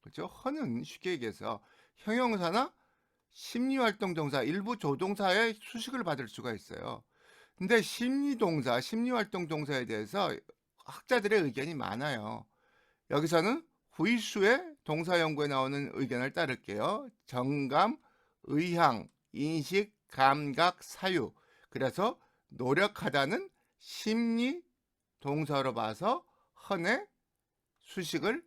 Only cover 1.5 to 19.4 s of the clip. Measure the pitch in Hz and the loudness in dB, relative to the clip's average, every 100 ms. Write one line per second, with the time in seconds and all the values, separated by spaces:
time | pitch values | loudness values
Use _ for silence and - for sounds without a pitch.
1.5 | 110 _ _ _ _ - 226 247 214 170 | -6 _ _ _ _ -4 0 0 0 0
2.5 | 196 269 _ _ _ _ _ _ - - | 0 0 _ _ _ _ _ _ -18 -8
3.5 | 233 262 269 233 208 196 165 147 139 117 | -4 -2 2 2 0 -2 -2 0 0 0
4.5 | 180 202 240 156 139 190 202 202 185 226 | -2 -2 -2 0 0 0 0 2 4 4
5.5 | 214 - 233 226 254 185 139 120 - 120 | 0 -10 -10 -6 -4 -2 -2 -4 -8 -6
6.5 | 110 - - - 117 _ _ _ - - | -6 -8 -10 -8 -10 _ _ _ -20 -20
7.5 | _ 180 226 - - 240 269 285 254 208 | _ 2 4 4 -2 -2 0 0 2 2
8.5 | 156 131 120 131 220 240 247 214 190 170 | 2 2 0 0 -2 0 0 -2 -4 -4
9.5 | 156 147 139 120 107 107 196 180 127 _ | -4 -2 -2 -2 -4 -4 -2 -2 -2 _
10.5 | - _ _ - - - 247 202 214 156 | -20 _ _ -18 -18 0 2 4 4 2
11.5 | 127 143 156 101 107 147 127 104 113 104 | -2 -4 -4 -4 -2 -2 -4 -6 -10 -12
12.5 | _ _ _ _ _ _ 143 160 165 180 | _ _ _ _ _ _ 0 4 2 2
13.5 | 277 - _ _ - 170 240 208 214 196 | 0 -4 _ _ -2 2 2 0 2 4
14.5 | 262 359 294 - 156 165 175 160 147 147 | 4 0 -14 -4 -2 2 2 2 2 0
15.5 | 139 131 143 143 - 127 123 127 - 160 | 2 0 -2 -4 -2 -2 0 -2 -2 -2
16.5 | 127 - 104 123 214 277 _ _ 127 127 | -2 -4 -2 0 -2 -6 _ _ -2 0
17.5 | 147 135 143 202 311 _ _ _ _ - | 0 2 4 4 2 _ _ _ _ -4
18.5 | 143 175 170 160 113 - _ _ - | -2 0 4 4 4 -6 _ _ -4